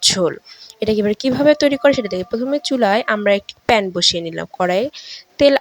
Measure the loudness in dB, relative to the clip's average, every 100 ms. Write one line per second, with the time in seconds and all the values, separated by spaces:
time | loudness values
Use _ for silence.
0 | 0 0 0 -2 -16 -20 -16 -6 -2 0
1 | 0 0 -2 2 4 4 2 2 2 0
2 | -2 -6 -6 -6 -2 -4 -2 0 2 0
3 | 0 -2 0 0 -2 -14 -4 -2 -2 -2
4 | -2 -2 -6 -10 -10 -4 -2 -2 -4 -8
5 | -20 -20 -10 2 2 4